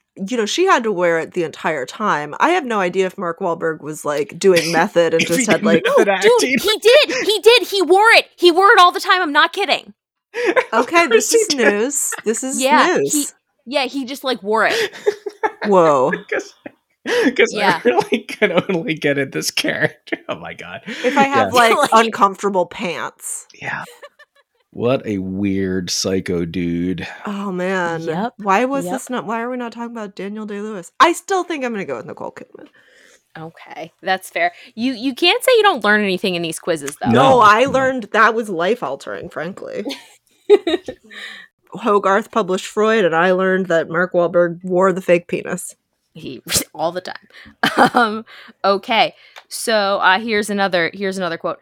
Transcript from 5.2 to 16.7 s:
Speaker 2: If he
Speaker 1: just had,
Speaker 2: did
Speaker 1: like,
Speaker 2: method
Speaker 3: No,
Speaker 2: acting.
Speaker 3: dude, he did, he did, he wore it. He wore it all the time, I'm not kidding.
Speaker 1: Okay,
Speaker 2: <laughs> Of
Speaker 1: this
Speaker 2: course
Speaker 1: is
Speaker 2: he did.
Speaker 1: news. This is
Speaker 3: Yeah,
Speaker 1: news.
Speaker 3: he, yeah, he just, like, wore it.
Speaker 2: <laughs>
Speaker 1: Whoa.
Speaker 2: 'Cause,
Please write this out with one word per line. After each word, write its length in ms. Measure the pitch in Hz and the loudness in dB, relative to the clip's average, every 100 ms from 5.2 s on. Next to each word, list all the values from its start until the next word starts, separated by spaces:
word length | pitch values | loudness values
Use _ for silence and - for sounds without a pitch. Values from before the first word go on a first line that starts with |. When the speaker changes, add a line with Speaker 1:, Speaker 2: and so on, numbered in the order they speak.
Speaker 2:
If 40 | 175 | 2
he 60 | 170 | 0
Speaker 1:
just 120 | 214 | 2
had, 60 | 165 | 2
Speaker 2:
did 80 | 208 | 4
Speaker 1:
like, 160 | 202 | 2
Speaker 2:
method 220 | 480 554 - | 4 4 4
Speaker 3:
No, 60 | |
Speaker 2:
acting. 160 | - 415 480 | 4 4 4
Speaker 3:
dude, 220 | 269 262 | 2 0
he 160 | 392 427 | 0 2
did, 480 | 427 554 480 508 349 | 6 6 4 0 -2
he 140 | 415 | 2
did, 220 | 415 466 359 | 6 4 4
he 160 | 392 | -2
wore 260 | 311 370 453 | 2 4 6
it. 160 | 392 - - | 4 2 2
He 160 | 349 | 4
wore 160 | 330 392 | 6 6
it 80 | 453 | 8
all 140 | 359 | 6
the 80 | 392 | 4
time, 200 | 381 370 | 0 0
I'm 100 | 339 | 2
not 200 | 294 330 | 2 0
kidding. 420 | 359 392 214 - - _ _ _ 440 480 - - | 0 -2 -2 -6 -20 _ _ _ -4 0 0 0
Speaker 1:
Okay, 320 | 226 247 339 | 0 0 2
Speaker 2:
<laughs> 0 | |
Of 60 | 339 | 2
Speaker 1:
this 200 | 440 - | 2 2
Speaker 2:
course 40 | |
Speaker 1:
is 120 | 453 427 | 2 2
Speaker 2:
he 60 | 285 | 0
did. 160 | 226 | 2
Speaker 1:
news. 420 | 202 247 - - - | 2 -2 -4 -6 -6
This 200 | 208 226 | -4 -4
is 160 | 262 262 | -4 -2
Speaker 3:
Yeah, 340 | 262 294 320 302 | 2 4 4 2
Speaker 1:
news. 140 | 143 | 0
Speaker 3:
he, 120 | 294 277 - _ _ - | -2 -4 -10 _ _ -6
yeah, 180 | 285 254 | -4 -4
he 180 | 277 | -6
just, 180 | 240 277 | -8 -8
like, 180 | 269 254 | -6 -4
wore 240 | 196 220 185 | -2 0 2
it. 260 | 466 427 - - - - | 0 -4 -4 -4 -4 -6
Speaker 2:
<laughs> 340 | - 427 - 214 | -6 -6 -4 2
Speaker 1:
Whoa. 460 | 190 160 139 135 180 - | 4 6 4 2 -2 -6
Speaker 2:
'Cause, 240 | 415 - - - | -8 -8 -16 -20